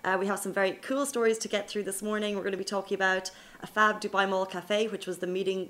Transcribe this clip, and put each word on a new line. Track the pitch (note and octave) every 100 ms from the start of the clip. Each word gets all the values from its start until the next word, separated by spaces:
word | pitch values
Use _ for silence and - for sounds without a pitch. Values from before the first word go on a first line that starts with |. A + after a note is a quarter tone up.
Uh, | F3 F#3
we | G3
have | F#3+
some | G3
very | F#3 F#3+ -
cool | - C4+ C#4+
stories | A#3+ A3+ A3
to | G#3+
get | G#3 G3+
through | G#3
this | F#3+ G3
morning. | G#3 G#3+ G#3 G3+
We're |
gonna | G3 F#3+
be |
talking | G3 G3+ F#3+
about | G3 F#3+ F#3 F#3 - - -
a | -
fab | - G#3+ G#3+
Dubai | G3+ G3 G3
Mall | F#3+ F#3+
cafe, | F#3 F3 G#3 A3
which | G3 -
was | F3
the | F3+
meeting | F#3 F#3+ F#3+